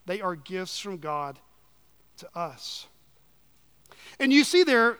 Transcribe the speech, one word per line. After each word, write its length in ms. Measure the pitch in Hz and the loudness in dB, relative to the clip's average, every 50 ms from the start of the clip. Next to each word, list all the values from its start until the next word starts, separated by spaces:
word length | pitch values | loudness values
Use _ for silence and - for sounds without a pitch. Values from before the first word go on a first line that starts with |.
| - | -8
They 160 | 175 185 214 | -8 -6 -4
are 140 | 196 180 175 | -4 -6 -6
gifts 420 | 151 135 - 185 185 185 - - - | -8 -10 -10 -8 -8 -8 -8 -10 -10
from 180 | - 202 190 | -10 -10 -10
God 420 | 160 147 151 147 147 143 139 139 - _ _ _ _ _ _ _ _ _ _ _ _ _ _ _ - | -10 -8 -8 -6 -6 -6 -8 -10 -14 _ _ _ _ _ _ _ _ _ _ _ _ _ _ _ -20
to 200 | 175 - - 170 | -20 -14 -10 -8
us. 480 | 170 151 127 - - - - - - - _ _ _ _ _ _ _ _ _ _ _ _ _ _ _ _ _ _ _ - - - - - - - | -8 -8 -10 -12 -14 -14 -14 -14 -16 -20 _ _ _ _ _ _ _ _ _ _ _ _ _ _ _ _ _ _ _ -20 -20 -20 -20 -16 -6 -2
And 140 | 277 262 | 2 4
you 120 | 277 294 277 | 4 4 4
see 180 | - 359 359 | 4 4 4
there 360 | 359 302 254 233 226 240 226 | 6 6 4 4 4 2 0